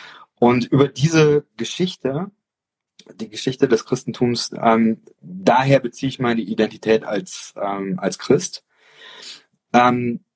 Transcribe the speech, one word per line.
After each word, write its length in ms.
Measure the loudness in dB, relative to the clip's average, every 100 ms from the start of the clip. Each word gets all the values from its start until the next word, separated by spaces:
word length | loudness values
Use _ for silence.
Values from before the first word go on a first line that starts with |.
| -20 -20 -20 _
Und 260 | 2 2 2
über 220 | 2 2
diese 580 | 2 2 4 6 4 0 -8
Geschichte, 760 | -8 -4 -4 -2 -4 -4 -6 -12 _ _ _ _ _ -20 -20
die 160 | -16 -14
Geschichte 380 | -6 -6 -4 -2
des 180 | -2 -2
Christentums, 640 | -8 -6 -4 -4 -2 -6 -4
ähm, 420 | 0 2 2 -2 -10 _
daher 580 | -18 -4 0 2 4 2
beziehe 300 | 0 -6 -8
ich 100 | -4
meine 220 | -2 -2
Identität 640 | -4 -2 -2 -2 0 0
als, 500 | 0 -6 -6 -12 -12 -8
ähm, 440 | -6 -6 -6 -4
als 180 | -4 -6
Christ. 460 | 0 0 0 -10 _ _ _ _ -20 -20 -18 -20 _ _ _
Ähm, 500 | 4 6 4 -2 -4 -10